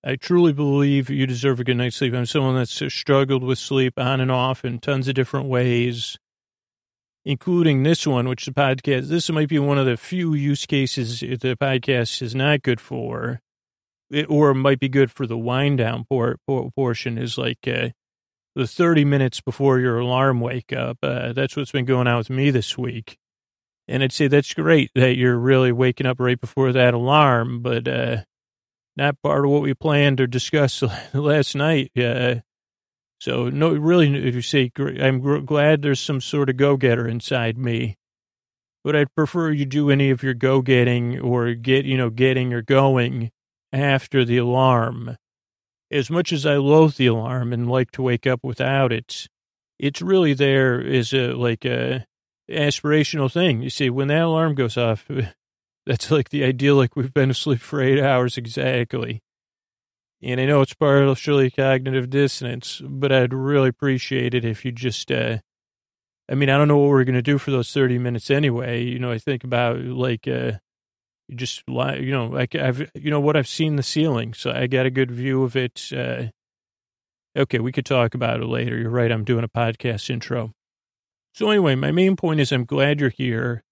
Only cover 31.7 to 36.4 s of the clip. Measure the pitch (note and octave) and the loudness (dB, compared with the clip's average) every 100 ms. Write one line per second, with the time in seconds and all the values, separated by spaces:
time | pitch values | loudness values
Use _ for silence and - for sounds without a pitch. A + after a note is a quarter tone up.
31.7 | D#3 C3 B2 A#2+ B2+ B2 A#2+ _ _ _ | 0 0 -2 -2 0 -2 -2 _ _ _
32.7 | _ _ _ _ _ - B2 B2 C#3 D#3+ | _ _ _ _ _ -6 -4 -2 0 0
33.7 | D3+ D3+ F3 D3+ C#3 C3 B2 A#2 D3 B2 | 0 2 4 4 2 -2 -4 0 0 0
34.7 | - C#3 C3 C3+ C3 C#3 D3 C3+ D3 D3 | -2 -6 0 0 0 0 -2 0 2 2
35.7 | D#3 C#3+ C3 - C#3 - D3 | 2 0 -2 -2 -6 -2 -2